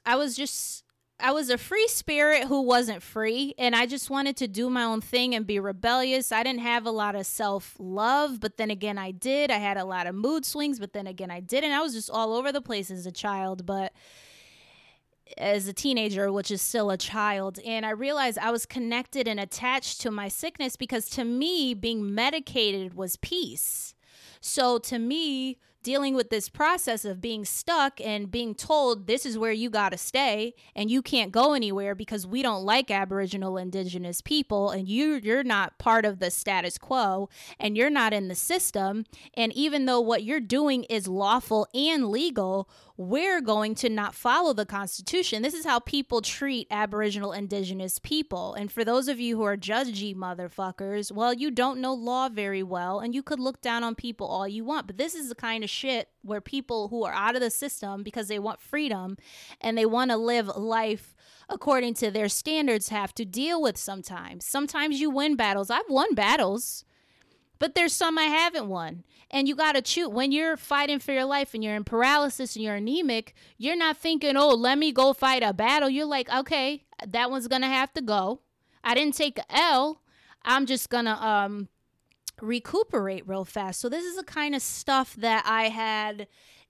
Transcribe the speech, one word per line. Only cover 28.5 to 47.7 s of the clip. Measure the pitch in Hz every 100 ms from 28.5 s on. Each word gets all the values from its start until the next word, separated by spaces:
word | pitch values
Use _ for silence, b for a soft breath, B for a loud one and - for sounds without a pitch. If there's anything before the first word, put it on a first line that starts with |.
told, | 208 - 311 254 226 185
"This | 254 269
is | 226
where | 226
you | 220 240
gotta | 214 190 185
stay | - 262 269 214 233 - b -
and | 214
you | 254
can't | - 254 196
go | 214 285
anywhere | 277 214 196 196 196
because | 214 214 185
we | 247
don't | 269 196 196
like | 240 247
Aboriginal | 196 190 196 190 196 190 185
Indigenous | 185 190 180 180 175 175
people | - 302 - 208 202
and | 196 190
you, | 226 302 285
you're | 208 254
not | 254 208 180 _
part | 233 226 214
of | 190
the | 180
status | - - 190 175 -
quo | - 262 202 190 196 B B B
and | 208 208
you're | 277
not | 285 226
in | 208 190
the | 180
system. | - 359 - 202 190 208 220 B B
And | - 226
even | 240 302 285 254
though | 247
what | 226 220
you're | 214 302
doing | 208 254 294 254 -
is | 220 190
lawful | 185 202 247 - 220 208
and | 254 302 311 220
legal, | 220 330 226 190 196 196 b b b
we're | 180 269 381 349
going | 226 214 214 220
to | 240
not | 214 202
follow | - 240 285 339
the | 214 208
Constitution." | 202 196 - 190 359 359 220
This | 262
is | 320 311
how | 240
people | - 285 262 233
treat | - - 277 247 -
Aboriginal | 208 208 208 214 202 202
Indigenous | 196 196 202 185